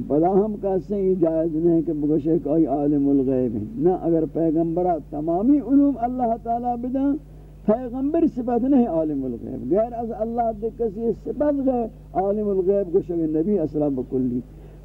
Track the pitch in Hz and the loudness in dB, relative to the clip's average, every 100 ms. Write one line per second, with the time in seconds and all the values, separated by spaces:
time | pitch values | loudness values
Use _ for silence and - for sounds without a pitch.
0 | 120 143 170 190 214 208 196 190 151 202 | 0 2 4 4 2 -2 -2 -2 -2 -2
1 | 185 185 165 160 165 156 170 165 160 151 | 0 2 2 2 0 2 2 2 0 -2
2 | 147 156 143 160 143 160 151 139 147 147 | 0 0 0 0 2 2 2 2 2 2
3 | 139 139 131 131 127 107 107 113 165 185 | 2 2 2 2 0 -2 -6 0 2 2
4 | 165 165 156 151 165 160 170 165 180 165 | 2 0 0 0 0 2 0 0 0 -2
5 | - 147 156 170 233 294 220 277 285 240 | -4 -8 -2 0 2 2 4 4 4 2
6 | 240 254 240 226 226 233 247 240 247 269 | -2 -2 -2 -2 -2 -2 -2 -4 -4 -2
7 | 277 285 - - - - - 226 254 254 | 0 -2 -6 -20 -20 -6 0 0 -2 -4
8 | 269 320 330 240 240 240 254 277 240 165 | -2 2 2 0 -2 0 4 4 4 2
9 | 160 143 131 117 113 123 120 185 233 233 | -2 -2 -4 -6 -8 -8 0 0 0 -4
10 | 233 208 226 233 233 214 220 - 233 190 | -6 -4 -4 -2 -2 -2 -6 -4 -4 -2
11 | 233 - - - 294 285 262 247 226 - | -2 -2 -4 -2 0 0 0 0 -2 -8
12 | - 175 196 208 208 190 180 202 190 175 | -8 -2 0 0 0 0 2 2 2 0
13 | 151 170 160 156 165 202 156 151 147 131 | 0 -2 0 0 2 0 0 0 0 -2
14 | 123 131 127 123 - - - - | -2 -2 -2 -2 -6 -14 -18 -14